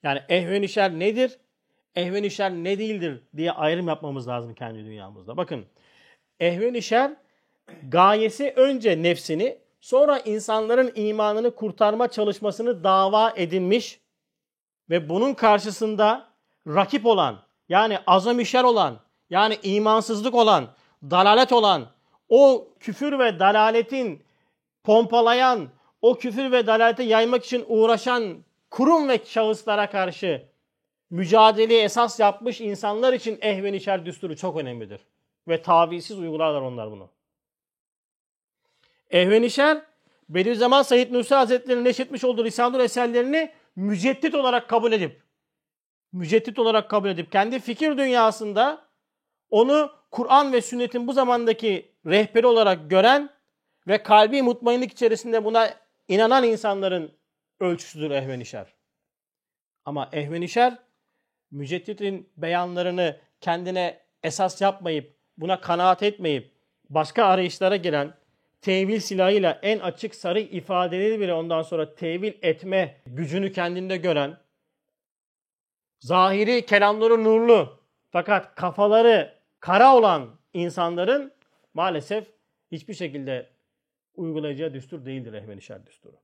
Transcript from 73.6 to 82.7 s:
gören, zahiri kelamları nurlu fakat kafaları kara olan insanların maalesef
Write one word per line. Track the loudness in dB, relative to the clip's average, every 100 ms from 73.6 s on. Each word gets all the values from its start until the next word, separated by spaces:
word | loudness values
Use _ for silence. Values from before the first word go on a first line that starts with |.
| -6 -6 -8 -6
gören, | -2 -2 -2 -8 _ _ _ _ _ _ _ _ _ _ _ _ _ _ _ _
zahiri | -2 2 2 2 0 -2 0
kelamları | 2 2 2 2 4
nurlu | 4 2 6 4 4 -8 _ _ _
fakat | -6 0 -2 -2 -8
kafaları | -8 0 4 6 6 4 2 _ _ _
kara | 0 6 8 8
olan | 6 2 -4 _ _
insanların | -8 -6 -4 -4 -2 -2 -2 -4 _ _ _ _
maalesef | -6 -4 -4 -6 -8 -8 _ _ _ _